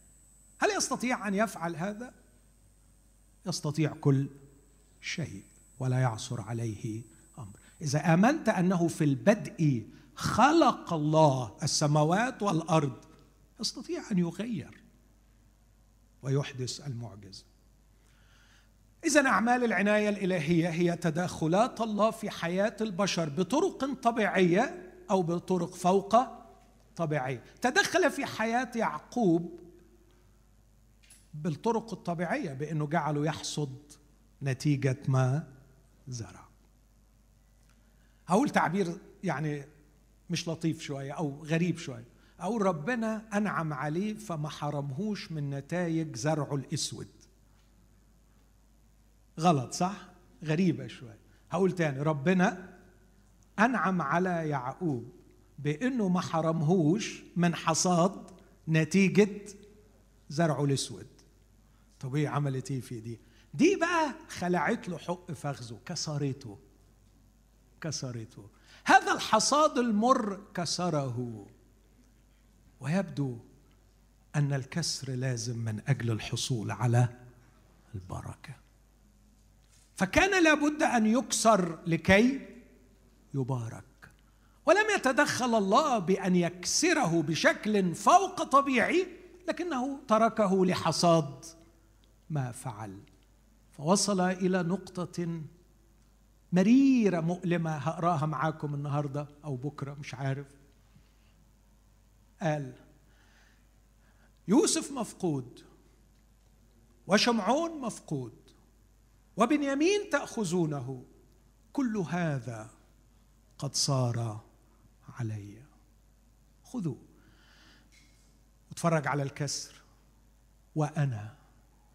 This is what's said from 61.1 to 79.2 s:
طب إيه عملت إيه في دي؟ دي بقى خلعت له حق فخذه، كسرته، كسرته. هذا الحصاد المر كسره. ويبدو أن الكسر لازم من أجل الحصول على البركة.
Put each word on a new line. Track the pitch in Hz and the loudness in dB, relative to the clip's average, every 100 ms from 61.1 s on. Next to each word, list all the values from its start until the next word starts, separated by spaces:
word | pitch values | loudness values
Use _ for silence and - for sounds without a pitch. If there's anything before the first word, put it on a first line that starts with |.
| - _ _ _ _ _ _ _ - | -20 _ _ _ _ _ _ _ -14
طب | 131 143 | -6 -2
إيه | 135 | -2
عملت | 135 143 131 - | -2 -2 -4 -6
إيه | 135 | -8
في | - 120 | -8 -12
دي؟ | 117 113 - - - | -12 -14 -18 -20 -14
دي | 143 320 359 | 2 4 4
بقى | 330 349 302 220 - | 0 2 0 -4 -14
خلعت | - 180 175 151 233 180 | -6 -2 0 0 -2 -6
له | 165 | -10
حق | - 180 - | -8 -10 -10
فخذه، | 147 143 127 120 107 - | -8 -8 -8 -12 -14 -12
كسرته، | - 156 147 143 123 113 95 - _ _ _ _ _ _ _ _ _ _ - | -8 -6 -4 -4 -4 -12 -18 -20 _ _ _ _ _ _ _ _ _ _ -12
كسرته. | 160 - 131 117 113 - 104 _ - - - | -10 -8 -8 -10 -12 -18 -20 _ -20 -10 6
هذا | 392 392 | 6 6
الحصاد | 294 - 220 220 294 302 277 | -2 2 2 4 4 4 4
المر | 240 208 240 269 202 190 - | 2 2 4 4 2 -6 -10
كسره. | - 160 - 180 151 135 120 120 107 98 - _ _ _ _ _ _ _ _ _ _ - - 131 | -8 -6 -2 0 0 -2 -6 -8 -10 -16 -20 _ _ _ _ _ _ _ _ _ _ -20 -12 -4
ويبدو | 185 170 135 139 113 - _ _ _ _ _ _ _ _ 151 | -2 -2 -4 -6 -6 -16 _ _ _ _ _ _ _ _ -2
أن | 143 | 0
الكسر | 139 127 170 - - 127 | -2 -4 -6 -4 -6 -6
لازم | 127 131 117 117 117 | -4 -4 -4 -6 -6
من | 113 107 - | -4 -6 -2
أجل | 123 113 | -2 0
الحصول | 107 - 120 - 117 107 | -4 -4 -6 -4 -4 -4
على | 101 123 120 120 - - - _ _ _ _ _ 98 | -2 2 4 2 -2 -20 -20 _ _ _ _ _ -14
البركة. | 92 - - - - - _ _ _ _ _ _ | -10 -12 -12 -14 -18 -20 _ _ _ _ _ _